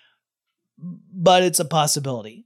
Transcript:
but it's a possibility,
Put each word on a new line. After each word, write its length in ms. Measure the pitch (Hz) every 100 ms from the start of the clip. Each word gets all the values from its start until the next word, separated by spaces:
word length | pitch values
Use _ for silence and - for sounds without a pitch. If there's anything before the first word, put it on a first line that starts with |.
| _ _ _ _ _ _ _ _
but 640 | 170 170 _ 185 175 185
it's 180 | 180 165
a 40 | 156
possibility, 800 | 165 147 147 135 120 107 113